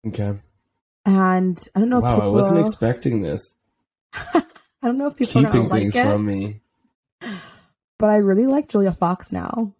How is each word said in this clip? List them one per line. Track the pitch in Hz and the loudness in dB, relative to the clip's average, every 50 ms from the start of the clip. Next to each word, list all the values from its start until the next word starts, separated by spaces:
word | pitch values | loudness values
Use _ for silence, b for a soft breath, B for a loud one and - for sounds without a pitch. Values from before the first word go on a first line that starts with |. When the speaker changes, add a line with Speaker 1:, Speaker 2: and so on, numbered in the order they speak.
| _ | _
Speaker 1:
Okay. | 110 107 - 101 101 101 101 - _ _ _ _ _ _ _ _ _ _ _ _ | -8 -6 -4 -4 -4 -6 -8 -12 _ _ _ _ _ _ _ _ _ _ _ _
Speaker 2:
And | 196 196 190 190 185 185 185 185 185 175 - - - _ | 2 2 4 4 2 2 2 0 -2 -4 -6 -10 -6 _
I | 190 | -2
don't | 214 | 0
know | 240 247 247 | 2 2 2
if | 233 | 2
Speaker 1:
Wow, | 247 233 214 | 2 2 2
I | 208 | 2
wasn't | 202 208 202 202 196 175 | 2 2 2 4 4 4
Speaker 2:
people | 165 165 | 2 2
Speaker 1:
expecting | 220 220 - 117 117 123 - - 139 120 107 | 2 0 0 -2 -2 -2 -2 -2 -2 -2 -2
this. | 95 78 73 - - - - _ _ _ _ _ | -2 -4 -6 -6 -8 -12 -18 _ _ _ _ _
Speaker 2:
<laughs> | _ _ _ _ _ _ - | _ _ _ _ _ _ -16
I | - - - - 339 - - _ - _ _ _ _ - | -16 -14 -2 -2 -2 -2 -2 _ -20 _ _ _ _ -4
don't | 240 240 | -2 -2
know | 269 277 | -2 -2
if | 294 285 | -4 -2
people | - 247 220 - 127 | -4 -4 0 2 2
are | 139 | 4
gonna | - - | 4 4
Speaker 1:
Keeping | 123 113 - | 2 2 2
Speaker 2:
like | - 107 98 | 0 0 0
Speaker 1:
things | 101 101 | 0 0
Speaker 2:
it. | 247 - | 0 2
Speaker 1:
from | 107 104 104 104 | 2 2 0 0
me. | 104 98 98 98 101 104 107 _ _ _ _ _ _ _ _ _ _ _ _ B 240 202 175 B B B B B B B _ _ _ _ | -2 -4 -4 -6 -8 -10 -12 _ _ _ _ _ _ _ _ _ _ _ _ B -12 -12 -12 B B B B B B B _ _ _ _
Speaker 2:
But | _ 214 214 | _ 0 2
I | 214 | 2
really | 214 208 196 190 202 240 | 2 2 2 2 2 2
like | 269 269 294 294 | 2 0 0 -2
Julia | - - 208 196 190 | -2 0 0 0 0
Fox | 165 - 185 170 180 - - - | 0 -2 -2 -2 -2 -4 -8 -10
now. | 190 180 - - - 226 226 202 196 _ | -10 -8 -8 -8 -6 -6 -6 -8 -8 _